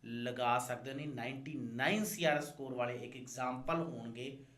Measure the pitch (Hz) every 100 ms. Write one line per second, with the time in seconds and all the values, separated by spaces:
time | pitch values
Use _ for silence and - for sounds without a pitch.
0 | 113 120 120 123 120 123 123 123 127 135
1 | 151 123 120 135 139 151 117 117 139 214
2 | 208 - 165 147 147 - 135 123 120 123
3 | 123 127 123 131 127 127 135 170 - 117
4 | 117 117 131 135 -